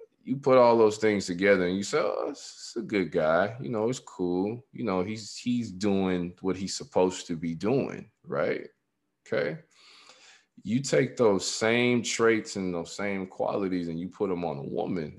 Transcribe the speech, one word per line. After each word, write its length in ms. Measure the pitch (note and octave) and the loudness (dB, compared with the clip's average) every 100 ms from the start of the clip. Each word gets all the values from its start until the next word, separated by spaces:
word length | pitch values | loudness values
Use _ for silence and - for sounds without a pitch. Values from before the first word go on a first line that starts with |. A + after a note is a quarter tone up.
| - _ | -20 _
you 140 | - C3+ | -8 -2
put 200 | C#3 C3 | 4 8
all 180 | A#2+ A#2 | 8 8
those 200 | A2 G#2+ | 6 6
things 300 | A2 G#2 F#2 | 2 2 0
together 420 | F2 G2 F#2+ F2+ | 2 4 4 4
and 80 | F#2+ | 0
you 80 | |
say, 140 | G2 D3+ | -2 -2
"Oh, 300 | - - A#1 | 0 -2 -6
it's 440 | C#3 - - - A#2 | -8 -14 -18 -12 -10
a 60 | |
good 300 | G#2 G#2+ E2+ | -2 -2 0
guy, 440 | F2 D#2 F#2 G2+ A#2+ | 2 2 4 2 -4
you 80 | C#3 | -6
know, 200 | A2+ A2+ | -2 -2
it's 120 | C3 | -4
cool, 640 | - - F2+ F2+ G2+ A#2+ - | -10 -6 -2 0 -2 -6 -12
you 100 | - | -8
know, 220 | A#2+ F#2 | -2 -2
he's, 320 | F#2 A2 G#2 - | -2 -6 -12 -8
he's 340 | B2 B2 A2 | -4 -2 -4
doing 640 | F#2 G2+ G2 F#2+ F2+ F2 F2+ | -4 0 2 0 0 -4 -6
what 160 | F#2 F2+ | -4 -4
he's 200 | F#2 - | -6 -8
supposed 520 | - - F#2 F#2 - | -2 2 2 0 -8
to 80 | E2 | -6
be 180 | E2 | -6
doing," 560 | E2 G2+ C3+ F#2+ - - _ | -4 -2 0 -2 -6 -14 _
right? 420 | - C#2+ E2 - - _ _ _ _ _ - | -8 -2 -2 -4 -8 _ _ _ _ _ -6
Okay. 340 | A#2 - D#3+ - _ - - - - - - _ - | -4 -4 -6 -14 _ -20 -20 -20 -20 -20 -20 _ -14
You 160 | F#2+ A#2+ | -4 -2
take 360 | C#3 D3+ B2+ - | 2 2 2 4
those 340 | A2+ F#2+ - | 4 4 0
same 520 | - A2+ A#2+ B2 B2 | 0 2 4 4 2
traits 540 | G#2 - A2+ A2 G#2+ G2+ | 0 2 4 4 0 -6
and 180 | F#2 | -4
those 200 | F2 D#2 | -4 -6
same 320 | - G2+ G2 F#2 | -6 -4 -4 -6
qualities 600 | - - A2+ G2 F2+ E2+ | -4 -4 -2 -2 -2 -4
and 100 | E2 | -6
you 100 | F#2 | -8
put 220 | - G2 | -4 -4
'em 140 | F2 | -2
on 140 | E2+ C#2+ | -4 -6
a 100 | C#2 | -6
woman, 500 | - - F#2 D2+ | -4 -4 -4 -6